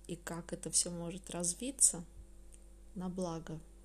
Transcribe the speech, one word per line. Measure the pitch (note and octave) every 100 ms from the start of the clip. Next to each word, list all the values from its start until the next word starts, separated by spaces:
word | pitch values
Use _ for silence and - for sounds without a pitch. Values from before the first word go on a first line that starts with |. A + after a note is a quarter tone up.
| -
И | E3+
как | - E3+ E3+
это | F#3 -
всё | - F3+
может | F3 E3+ F#3+ -
развиться | F3 F3 F3 B3 C4+ - F3 E3+ - - - - - - - -
на | - F#3
благо | F3+ F3+ E3 D#3+ D#3+ - -